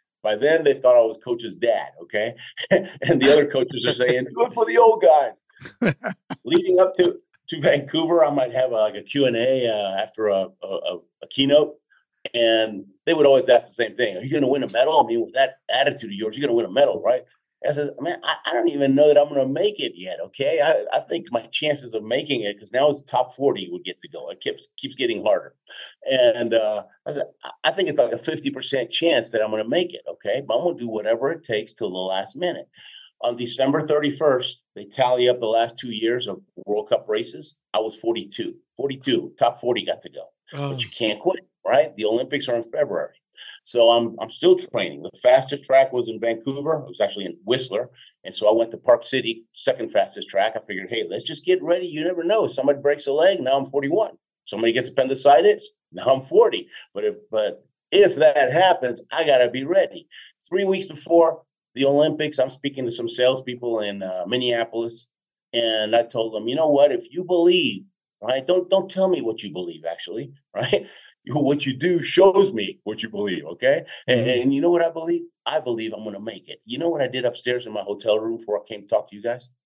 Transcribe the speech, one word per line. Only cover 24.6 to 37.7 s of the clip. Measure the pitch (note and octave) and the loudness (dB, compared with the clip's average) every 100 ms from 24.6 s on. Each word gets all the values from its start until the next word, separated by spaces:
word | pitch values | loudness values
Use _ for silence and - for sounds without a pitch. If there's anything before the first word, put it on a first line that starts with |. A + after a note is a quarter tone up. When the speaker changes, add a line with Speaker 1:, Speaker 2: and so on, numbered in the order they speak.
| - - | -14 -16
Speaker 1:
keeps | C#3 - | -14 -6
getting | B2 G#2 | -4 -2
harder." | G#2 F#2+ E2+ - _ - - _ - | 0 -2 -2 -18 _ -20 -20 _ -2
And, | C3 B2 A2+ A#2 A2+ | 2 4 2 0 0
uh, | G#2+ G#2 - _ - | 0 -2 -8 _ -10
I | |
said, | D3 - _ | -8 -8 _
"I, | - - D#3 | -20 -4 -2
I | |
think | G3+ E3+ | 0 0
it's | C#3+ | 2
like | A#2+ | 0
a | A#2 | -2
fifty | - D3+ C3+ | -6 -6 -6
percent | C3 - C3+ A#2 | -6 -4 -4 -2
chance | - E3 C3+ A2+ | 0 2 2 0
that | A2+ | 0
I'm | G#2+ | 0
gonna | A2 A2 | -2 -2
make | D#3+ F3 | -2 -2
it, | - - | -6 -14
okay? | - G#2 B2 C3+ | -8 -4 -4 -2
But | A#2 | -2
I'm | F3 | -2
gonna | C3 | -4
do | A#2+ | -6
whatever | A2+ G#2 A#2 C#3 | -6 -2 -2 -2
it | E3 | -4
takes | - G#2+ G#2+ - | -6 -6 -6 -8
till | G#2 | -8
the | F#2 | -6
last | F#2+ F#2+ G2 - | -4 -4 -6 -6
minute." | F3 D3 - _ - - _ - | -6 -6 -12 _ -20 -20 _ -8
On | A#2 A#2+ | -6 -4
December | A#2+ - C3+ D3+ D3+ | -4 -2 0 0 0
thirty-first, | D3 D3 C#3+ D#3 B2+ B2 - _ G#2 | 0 0 0 2 2 -2 -10 _ -20
they | G#2 | -8
tally | - B2 B2 B2 | -2 0 4 2
up | B2 | 2
the | A2+ | 0
last | A2+ A#2+ - | 0 0 -4
two | B2 | -10
years | G#2+ A2+ B2 A2 | -4 -2 -2 -4
of | F#2+ - - G2+ | -10 -14 -14 -4
World | G#2 G#2 | -4 0
Cup | - - | -2 0
races. | G#2+ A#2 - - - _ | -4 -4 -10 -14 -16 _